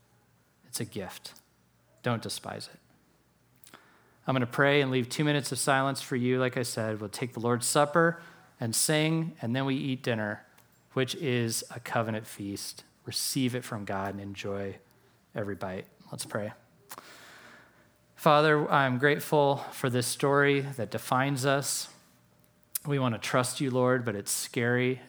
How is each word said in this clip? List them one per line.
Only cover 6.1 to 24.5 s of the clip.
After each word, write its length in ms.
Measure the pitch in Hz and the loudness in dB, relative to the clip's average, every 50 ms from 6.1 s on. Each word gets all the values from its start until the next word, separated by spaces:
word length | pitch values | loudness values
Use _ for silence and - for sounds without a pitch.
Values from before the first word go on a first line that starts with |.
| 139 | -2
you. 240 | 123 123 127 127 127 | 0 2 2 2 2
Like 160 | 131 127 123 | 0 0 0
I 80 | 135 120 | -2 -4
said, 340 | - - 120 110 110 110 104 | -4 -4 -4 -2 -2 -4 -4
we'll 100 | 107 101 | -6 -8
take 240 | - - 135 123 | -6 -8 -8 -8
the 80 | - 120 | -6 -2
Lord's 240 | 110 120 120 117 117 | 0 0 0 2 0
Supper 560 | - - 151 147 147 - 170 165 170 170 - - - - - - - _ _ | 0 2 2 2 4 4 4 4 4 2 -2 -10 -20 -20 -20 -20 -20 _ _
and 160 | 127 113 110 | -4 -2 0
sing, 600 | - - - 156 151 156 156 165 160 160 165 160 - | 0 2 2 4 2 4 2 2 0 0 -4 -6 -6
and 140 | - 110 120 | -4 -2 0
then 120 | 131 135 | 0 0
we 100 | 135 131 | 0 0
eat 260 | 139 151 139 131 127 | -2 -2 -2 -4 -2
dinner, 420 | - 135 117 107 107 104 104 - - _ _ - _ _ _ _ _ _ - | -2 -2 -2 0 -2 -4 -4 -6 -10 _ _ -20 _ _ _ _ _ _ -2
which 200 | 131 131 127 - | -2 -2 -2 -2
is 480 | - 170 135 123 123 117 113 113 - - - | -4 -2 0 0 2 0 0 -2 -4 -6 -8
a 80 | - 120 | -12 -12
covenant 480 | - - - 123 113 110 110 110 113 | -10 -2 -2 0 0 0 -4 -6 -8
feast. 560 | - - - 101 101 101 - - - - - - _ _ _ _ | -10 -12 -10 -8 -8 -6 -8 -8 -12 -14 -16 -20 _ _ _ _
Receive 500 | 123 - - - - - 143 131 123 123 | -8 -6 -4 -4 -2 0 0 0 0 0
it 80 | 123 | -4
from 220 | - - 123 107 101 | -6 -6 -8 -8 -6
God 300 | 95 101 98 98 98 98 | -4 -4 -4 -4 -4 -6
and 60 | 98 | -8
enjoy 580 | 101 101 101 - - 104 98 101 101 98 95 - - _ _ _ _ _ _ _ _ _ | -10 -10 -10 -8 -8 -6 -6 -4 -6 -8 -8 -12 -18 _ _ _ _ _ _ _ _ _
every 220 | _ 120 104 101 98 | _ -6 -6 -6 -6
bite. 320 | 92 101 95 92 98 - - _ _ - - | -6 -6 -8 -8 -8 -10 -14 _ _ -16 -14
Let's 160 | - 120 - | -12 -12 -8
pray. 280 | - - 113 104 110 - - _ _ _ _ _ - - - - - - - - - - - - - - - - - _ _ _ _ _ _ _ _ _ | -6 -6 -6 -6 -6 -10 -14 _ _ _ _ _ -18 -18 -18 -18 -20 -20 -20 -20 -20 -20 -20 -20 -20 -20 -20 -20 -20 _ _ _ _ _ _ _ _ _
Father, 560 | - - 165 147 147 151 156 151 147 151 - | 2 6 6 8 8 8 6 6 4 4 4
I'm 280 | 160 143 135 131 123 123 | 4 4 4 4 2 4
grateful 640 | 139 147 143 - - - 160 151 143 139 143 127 - - | 4 4 4 2 0 2 2 4 4 4 2 0 -4 -10
for 160 | - - - 131 | -6 -2 -2 0
this 180 | 117 123 120 | 2 0 0
story 540 | - - - - 139 139 143 139 143 143 139 | 0 -2 0 2 4 4 6 6 4 4 2
that 300 | 135 139 131 123 107 98 | 0 -4 -6 -6 -6 -4
defines 560 | - 113 - - 135 127 135 139 143 127 127 | -6 -8 -2 0 2 2 2 2 0 0 2
us. 420 | 143 135 139 131 - - - - - - - _ _ _ _ _ _ _ _ _ _ _ _ _ _ _ - - | 2 0 0 0 -2 -4 -4 -6 -10 -14 -20 _ _ _ _ _ _ _ _ _ _ _ _ _ _ _ -8 -4
We 140 | 147 143 139 | -2 0 0
wanna 180 | 131 123 113 | 2 0 0
trust 460 | 101 - - - 131 123 123 - - | -2 -2 2 2 2 2 2 -2 -2
you, 80 | 151 131 | -2 0
Lord, 340 | 123 127 123 127 127 127 117 | 2 4 4 4 4 2 2
but 100 | 117 101 | -2 -4
it's 160 | 101 101 - | -4 -4 -4
scary. 720 | - - - - | -4 -4 -4 -4